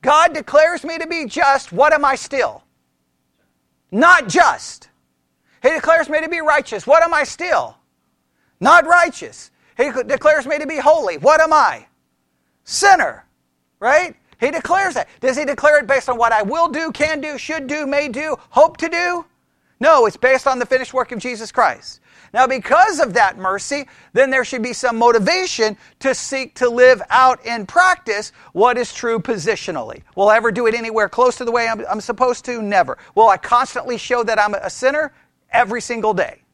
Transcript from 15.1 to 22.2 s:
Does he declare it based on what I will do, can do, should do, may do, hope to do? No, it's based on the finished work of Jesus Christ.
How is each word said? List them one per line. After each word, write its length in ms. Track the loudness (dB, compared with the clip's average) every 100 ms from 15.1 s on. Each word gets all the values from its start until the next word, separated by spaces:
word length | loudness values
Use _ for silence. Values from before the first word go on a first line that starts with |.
| _
Does 180 | -4 -2
he 80 | -4
declare 320 | 0 2 2
it 80 | 2
based 240 | -2 -2
on 80 | 0
what 140 | 2
I 100 | 2
will 260 | 0 -2 -2
do, 240 | -2 -6
can 300 | -4 -4 -4
do, 160 | -8 -10
should 300 | -8 -10 -6
do, 180 | -6 -4
may 220 | -4 -4
do, 280 | -6 -8 -8 _
hope 280 | 2 2 2
to 120 | -6
do? 340 | -2 -2 -4 -10 _ _ _ _ _
No, 280 | 2 4 2
it's 100 | 0
based 300 | 0 2 0
on 100 | -4
the 80 | -2
finished 300 | -2 -2 -6
work 160 | -4
of 80 | -6
Jesus 320 | -10 -10 -8
Christ. 500 | 0 0 0 -14 -20 _ _